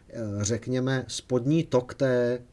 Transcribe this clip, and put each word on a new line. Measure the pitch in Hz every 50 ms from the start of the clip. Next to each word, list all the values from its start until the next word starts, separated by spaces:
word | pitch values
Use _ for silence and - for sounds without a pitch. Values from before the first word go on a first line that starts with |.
| - -
eh, | - 120 113 107 101 101
řekněme, | 101 101 120 113 - 123 127 127 123 131 135 131 123 -
spodní | - - - - 131 127 120 139 156 165 160
tok | - - 123 123 - -
té | - 139 131 127 123 123 120 123 123 123 -